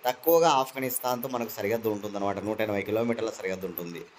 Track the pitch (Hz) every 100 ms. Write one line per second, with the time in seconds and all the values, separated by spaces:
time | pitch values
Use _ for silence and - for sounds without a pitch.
0 | 123 123 160 165 165 135 131 135 131 -
1 | 123 123 127 123 113 - 101 113 110 104
2 | 104 101 101 98 98 110 107 101 98 107
3 | 117 113 110 - 95 92 92 87 85 85
4 | -